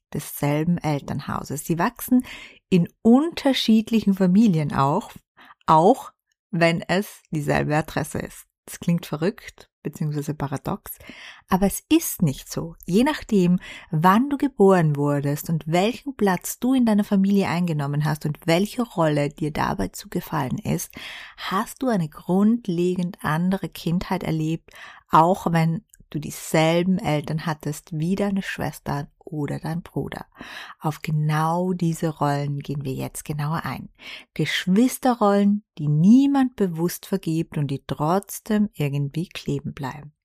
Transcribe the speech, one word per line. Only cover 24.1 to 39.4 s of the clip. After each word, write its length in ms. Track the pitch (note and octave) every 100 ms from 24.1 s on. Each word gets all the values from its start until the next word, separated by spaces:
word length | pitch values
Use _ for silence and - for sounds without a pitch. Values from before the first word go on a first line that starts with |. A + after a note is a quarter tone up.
| F#3
erlebt, 480 | - D#3+ D#3 D#3+ _ - - - _
auch 400 | E3 E3 G3 -
wenn 340 | E3 D#3+ E3 - - _
du 80 | D#3
dieselben 800 | C#3+ - - E3+ D#3+ E3+ F3+ F#3
Eltern 480 | D3 D3+ D3 D#3 E3+
hattest 520 | D3+ D3 D3+ - D#3
wie 160 | E3
deine 280 | G3 G3+ G3
Schwester 640 | - - - - - C#3+ D3+ _
oder 400 | - D3+ C#3+ C#3
dein 240 | D#3 E3+
Bruder. 440 | - - - - - - - - - -
Auf 220 | D#3+ -
genau 720 | - D#3 D3+ D3+ D#3+ E3+ F#3
diese 360 | F3+ E3 E3 E3
Rollen 520 | D3+ D3 C#3+ C#3+ C#3+
gehen 240 | D3 C#3+
wir 100 | C#3
jetzt 300 | C3 C3 -
genauer 400 | - D3+ D3 E3
ein. 260 | - - - _ - - -
Geschwisterrollen, 1300 | - D3+ - - F#3+ B3 - C4 A#3+ G#3 G3+ G3+ G#3 - -
die 100 | D3
niemand 680 | D3 F3+ B3 C#4 C#4 B3+ -
bewusst 500 | F#3+ D#3+ F3 - -
vergibt 520 | F#3+ - D#3+ E3 D#3+
und 100 | C#3
die 160 | C#3 -
trotzdem 840 | - D3+ F#3 - - - G#3 G#3
irgendwie 540 | - C#3+ C#3+ C#3 D#3 F3+
kleben 460 | -